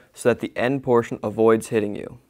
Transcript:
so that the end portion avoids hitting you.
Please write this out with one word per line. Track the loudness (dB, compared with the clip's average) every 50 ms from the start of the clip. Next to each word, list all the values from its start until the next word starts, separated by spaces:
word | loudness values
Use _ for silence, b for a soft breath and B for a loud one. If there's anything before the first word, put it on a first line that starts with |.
| b b b
so | -2 0 0
that | 0 0
the | -2 -6 -4
end | -2 -2 -2 -2 -2 0
portion | 0 2 2 0 -2 -6 -8
avoids | -8 -4 0 2 4 4 4 4 0
hitting | -2 -2 -2 -2 -4 -6
you. | -10 -12 -14 -16 -20 _